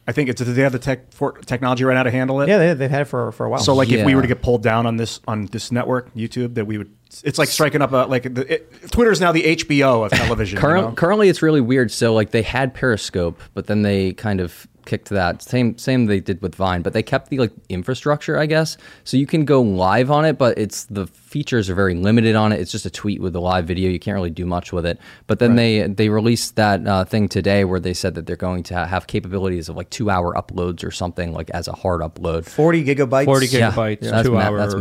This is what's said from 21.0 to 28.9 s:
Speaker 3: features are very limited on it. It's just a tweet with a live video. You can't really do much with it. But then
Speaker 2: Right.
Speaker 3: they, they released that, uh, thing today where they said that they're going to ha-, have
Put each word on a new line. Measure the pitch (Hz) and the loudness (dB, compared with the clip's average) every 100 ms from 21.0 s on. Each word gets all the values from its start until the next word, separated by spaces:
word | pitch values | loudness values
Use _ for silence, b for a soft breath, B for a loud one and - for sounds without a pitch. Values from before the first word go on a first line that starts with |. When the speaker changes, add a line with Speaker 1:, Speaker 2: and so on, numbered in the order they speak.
| 90 | -8
Speaker 3:
features | _ _ 147 147 123 95 | _ _ -8 -2 0 0
are | 90 | 2
very | 98 | 2
limited | 87 95 117 113 107 | 2 4 4 4 4
on | 107 | 2
it. | 104 | 0
It's | - | -4
just | 110 92 | -6 -10
a | |
tweet | - 104 - | -6 -6 -4
with | 92 87 | -4 -2
a | |
live | 90 92 85 | 0 0 0
video. | 90 92 | 0 0
You | 87 | -2
can't | 110 98 | -4 -4
really | 87 | -4
do | 82 90 | -4 -4
much | 87 - | -4 -4
with | 90 85 | -4 -4
it. | 85 B B - | -6 B B -4
But | 107 | 2
then | 120 | 4
Speaker 2:
Right. | 117 117 107 98 | 4 4 2 0
Speaker 3:
they, | 98 107 | 0 2
they | |
released | 107 113 117 - - | 2 2 0 -2 0
that, | 104 98 104 | 2 2 2
uh, | 95 92 | 0 0
thing | 110 101 | 0 0
today | 101 92 101 | 0 2 2
where | 95 92 | 2 0
they | 92 | -2
said | 87 95 80 | -4 -4 -6
that | 80 | -8
they're | 87 | -6
going | 90 90 | -4 -4
to | 82 87 | -6 -6
ha-, | |
have | 82 | -4